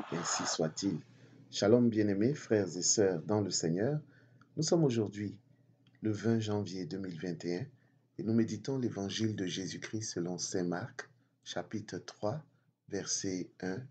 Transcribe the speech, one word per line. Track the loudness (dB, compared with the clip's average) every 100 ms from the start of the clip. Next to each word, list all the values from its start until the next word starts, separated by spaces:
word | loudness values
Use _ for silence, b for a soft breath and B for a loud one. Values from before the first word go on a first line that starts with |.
| 0
ainsi | -4 -2 -2 -2
soit-il. | 0 0 0 -2 -2 -6 B B B -12
Shalom, | 2 6 8 6
bien-aimés, | 4 2 4 2
frères | 2 2 2 4 0
et |
sœurs | 2 4 4 2
dans | 0 2
le | 2
Seigneur. | 0 0 2 2 0 -6 b b b b -4
Nous |
sommes | 2 4
aujourd'hui | 4 4 0 -2 -6 -8 _ _ _ _ _ _
le | -4
vingt | 0 2 2
janvier | 2 -2 -2 -6 -4
deux | -4
mille | -6 -6
vingt | -6 -4 -4
et | -4
un | -6 b b b b -8
et |
nous | 0
méditons | 2 2 -2 -4 -2
l'évangile | -2 -2 -4 -2 -2 0
de | -4
Jésus-Christ | -4 -6 -8 -8 -8 -6
selon | -4 -4 -4
saint | -4 -2
Marc, | -2 -2 -6 -10 -16 _ _ _
chapitre | -10 -8 -6 -8 -8 -10
trois, | -10 -4 -2 -2 -8 _ _ _ -8
versets | -6 -4 -4 -2 -4 -6 -6
un | -4 -4 -8